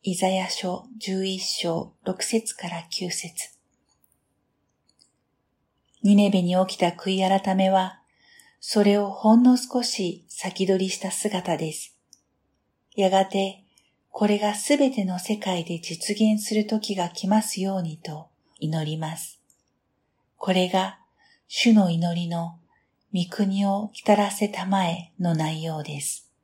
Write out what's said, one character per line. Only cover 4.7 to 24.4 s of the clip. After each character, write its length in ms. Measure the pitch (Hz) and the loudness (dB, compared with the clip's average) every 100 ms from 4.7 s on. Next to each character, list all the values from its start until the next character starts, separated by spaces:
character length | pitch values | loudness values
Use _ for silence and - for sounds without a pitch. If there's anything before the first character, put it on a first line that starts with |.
| _ _ _ _ _ _ _ _ _ _ _ _ _ | _ _ _ _ _ _ _ _ _ _ _ _ _
ニ 140 | 202 202 | 6 6
ネ 140 | 202 | 6
ベ 100 | 196 | 4
に 160 | 175 185 185 | 2 2 0
起 100 | - | 2
き 20 | |
た 100 | 175 | 0
悔 360 | 175 190 190 | 0 -4 0
い 160 | 190 196 | 2 2
改 140 | 196 | 2
め 140 | 190 190 | 2 4
は、 320 | 190 185 - _ _ _ - _ _ | 4 0 -8 _ _ _ -20 _ _
そ 240 | - 214 | -2 4
れ 140 | 202 202 | 6 4
を 120 | 202 | 0
ほ 260 | - 214 233 | 2 6 8
ん 60 | |
の 140 | 247 254 | 8 4
少 240 | - 247 | 0 -4
し 420 | 240 - 180 170 _ | -4 -4 -4 -6 _
先 380 | - 190 - 190 | -10 -10 -2 2
取 200 | 190 190 | 2 0
り 40 | |
し 80 | - | -4
た 120 | 190 | -6
姿 460 | - - 185 180 156 | -4 -4 -4 -4 -4
で 160 | 160 | -4
す。 220 | 156 - _ _ _ _ _ _ _ _ _ _ - | -8 -16 _ _ _ _ _ _ _ _ _ _ 0
や 140 | 190 | 2
が 160 | 190 190 | 4 2
て、 380 | 196 196 - _ _ _ _ _ | 0 -2 -6 _ _ _ _ _
こ 160 | - 208 | -2 2
れ 120 | 208 | 2
が 160 | 208 | 0
す 220 | 208 - 285 | -2 0 4
べ 140 | 269 | 4
て 140 | 240 | 2
の 140 | 190 180 | -4 -4
世 180 | - 208 | -4 -4
界 280 | 196 180 | -2 -4
で 140 | 165 170 | -4 -8
実 380 | - 170 - 208 | -8 -10 -6 0
現 280 | 214 214 | 2 2
す 100 | - | 0
る 120 | 214 214 | -2 0
時 280 | 214 - | -4 -4
が 160 | 190 175 | -4 -4
来 180 | - 190 | -4 0
ま 140 | 214 | 0
す 180 | 214 - | 0 -4
よ 180 | 190 190 | -4 -4
う 40 | |
に 160 | 170 156 | -6 -8
と 300 | - 151 160 _ _ _ | -12 -14 -16 _ _ _
祈 260 | 156 160 | -4 -4
り 120 | 156 160 | -4 -6
ま 200 | 156 165 | -6 -8
す。 240 | - - _ _ _ _ _ _ _ _ _ _ | -14 -18 _ _ _ _ _ _ _ _ _ _
こ 160 | - | 0
れ 160 | 185 180 | 0 2
が 300 | 185 190 - _ _ _ _ _ | 0 -2 -8 _ _ _ _ _
主 260 | - 240 | 0 6
の 160 | 214 185 | 6 6
祈 320 | 165 175 170 | 2 0 -2
り 60 | 170 | -4
の 300 | 170 170 - _ _ _ _ _ | -6 -8 -12 _ _ _ _ _
御 100 | 185 175 | -4 -4
国 360 | - 196 196 202 | -2 -2 0 0
を 240 | 196 214 | 0 -4
来 100 | - | -4
た 140 | - 202 | 2 4
ら 140 | 202 | 2
せ 180 | - | -2